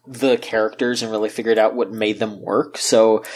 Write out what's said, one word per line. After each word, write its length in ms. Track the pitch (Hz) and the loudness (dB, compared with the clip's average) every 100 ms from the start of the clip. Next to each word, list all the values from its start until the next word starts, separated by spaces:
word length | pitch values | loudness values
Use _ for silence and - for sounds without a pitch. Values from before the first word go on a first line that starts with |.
| - | -20
the 300 | 123 135 117 | -2 0 0
characters 640 | - 113 107 - 123 120 | 0 -2 -2 -2 -4 -2
and 60 | 113 | -4
really 180 | 110 107 | -4 -4
figured 280 | - 113 110 | -4 0 2
out 160 | 110 | 2
what 160 | 120 107 | 2 -4
made 300 | 110 107 107 | -2 -2 -2
them 220 | 110 101 | -4 -6
work. 360 | 92 107 156 - | -2 -2 -2 -4
So 460 | - 117 110 107 - | 2 4 6 4 0